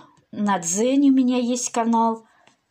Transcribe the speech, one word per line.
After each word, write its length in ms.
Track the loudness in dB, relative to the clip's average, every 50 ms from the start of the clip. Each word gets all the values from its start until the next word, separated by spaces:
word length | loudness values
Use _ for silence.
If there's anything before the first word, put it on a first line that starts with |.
| -12 -20 _ _ _ _ -10
на 260 | -6 -2 -2 -2 -2
Дзене 520 | -4 -4 -4 -2 0 0 2 4 4 4
у 40 | 4
меня 240 | 4 2 2 0 0
есть 320 | -2 -2 -4 -4 -6 -6
канал, 560 | -4 -2 -2 0 0 2 2 0 -2 -4 -10 _ _ _ _ _ _ _ _ _